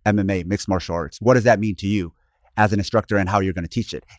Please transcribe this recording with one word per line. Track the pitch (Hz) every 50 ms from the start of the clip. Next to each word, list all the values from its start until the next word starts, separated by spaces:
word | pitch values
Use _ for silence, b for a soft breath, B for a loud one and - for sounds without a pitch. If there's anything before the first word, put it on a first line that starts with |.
| -
M | 107 104 104
M | 98 98
A, | 98 92 82
mixed | 87 101 98 - -
martial | 95 87 - - 85
arts? | 85 80 73 - -
What | 107 117 127
does | 123 101
that | 120 - 98
mean | 110 107 92 -
to | 98 98
you | 104 104 87 82 - _ _ _ _ _ _ _ _ 107
as | 107 101 107
an | 101
instructor | 95 - - 110 101 - 110
and | 101 95 87
how | 98 101
you're | 95 95 87
gonna | 92 85 82
teach | - 117 113 - -
it? | - - _ b